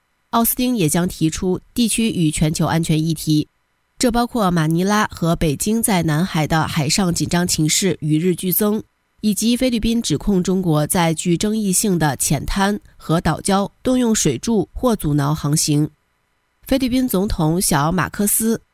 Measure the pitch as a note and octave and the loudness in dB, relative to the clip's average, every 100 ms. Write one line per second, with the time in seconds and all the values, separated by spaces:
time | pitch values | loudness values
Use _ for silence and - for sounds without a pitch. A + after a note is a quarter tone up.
0 | _ _ _ A#3 A3+ - B3 A#3+ D3+ F3 | _ _ _ 0 0 0 -2 0 2 2
1 | F3+ - D#3+ - F#3 F#3 - - A3+ - | 0 0 -2 -2 -2 -4 -4 -2 0 0
2 | A3+ - D#3 - D#3 E3 D#3 E3 E3+ D#3 | -2 0 0 2 0 0 0 0 0 0
3 | E3 D#3 - D3+ - _ _ _ _ - | -2 -2 0 0 -2 _ _ _ _ -2
4 | B3 A#3+ A#3+ A#3+ F#3 F3 D#3 E3 G3 G#3 | 0 0 0 0 0 2 2 0 0 0
5 | G#3 - E3 E3 E3 C#3 G#3 A3+ A3+ F#3 | -2 -2 -2 0 0 0 -2 0 0 0
6 | E3 D3+ F#3 E3+ D3 D#3+ C#3 E3 C#3 - | 0 0 0 -2 0 0 0 -2 0 0
7 | F3+ E3 D3+ F3 F3+ - D#3 - F#3+ - | 0 0 -2 0 0 0 0 0 0 -2
8 | D#3 D#3 F#3 E3 F#3 - G#3 G#3+ - _ | 0 0 0 -2 -2 0 0 -2 -6 _
9 | _ _ G#3+ G3 A3 A#3+ C4 A#3 A3+ A#3 | _ _ -2 0 0 0 0 0 0 -2
10 | - D3+ - F#3+ F3+ F#3+ E3+ D3+ D3 F#3+ | -2 -2 0 0 0 0 0 0 0 0
11 | E3 D#3+ F3+ E3 G#3+ A3 G3+ F3+ G#3+ F3 | 0 0 0 0 0 -2 0 0 0 2
12 | D#3 B2 - C#3+ - G3+ G3 G#3 - - | 0 0 -2 -2 -2 0 0 -2 -8 -12
13 | - E3 F3 D3+ - G3 G3 _ B3+ B3+ | -2 0 0 -2 0 0 -2 _ 0 2
14 | A#3 A3 - A#2+ - A3 - - B3+ G#3+ | 2 2 0 -2 0 0 -2 -2 0 0
15 | D#3+ C#3+ C#3+ D#3 D3 D#3 - D3 D3+ - | 0 0 0 0 0 0 2 2 0 -4
16 | _ _ _ _ _ _ - C4+ C4 B3+ | _ _ _ _ _ _ -2 0 0 0
17 | B3+ F#3 G#3 - D#3 F3 - D3 D#3 F3+ | 0 0 -2 0 0 0 0 0 0 0
18 | - - G#3 - A3 A3+ _ | -2 -2 -2 0 0 -2 _